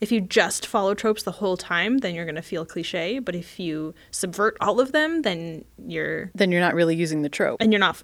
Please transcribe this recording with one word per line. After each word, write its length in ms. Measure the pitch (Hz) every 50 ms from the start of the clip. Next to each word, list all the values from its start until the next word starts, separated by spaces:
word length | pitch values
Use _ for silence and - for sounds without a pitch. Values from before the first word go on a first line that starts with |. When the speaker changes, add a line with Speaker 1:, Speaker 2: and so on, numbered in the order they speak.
| 214
Speaker 1:
if 100 | - 233
you 80 | 220
just 460 | 185 - - 226 175 180 - - -
follow 280 | - - 214 196 190 208
tropes 280 | 202 - 220 214 214 -
the 100 | 196 170
whole 240 | - 208 190 185
time, 420 | 180 - - 175 170 180 220 254 269
then 160 | 240 185 170
you're 120 | 165 170
gonna 160 | 165 151 156 165
feel 220 | - 185 160 165
cliche, 520 | - - 175 165 - - 175 165 185 240 269
but 160 | 247 185 175
if 240 | 175 170 - - -
you 360 | 180 165 156 156 156 156 - - - _
subvert 460 | - - - 180 175 196 208 220 - -
all 180 | - 202 202 233
of 120 | 262 269 294
them, 300 | 302 302 311 330 330 285
then 420 | 208 180 165 165 170 160 156 - - _ - -
you're 440 | - 165 160 151 147 160 156 - 180 -
Speaker 2:
Then 180 | 190 202 185 175
you're 80 | 175
not 140 | 180 175 -
really 220 | 170 170 165 165
using 260 | 165 170 156 156 151 147
the 60 | 143
trope. 280 | - - 190 139 117 -
Speaker 1:
And 120 | 226 220 214
you're 80 | 202
not, 180 | 190 170 160 -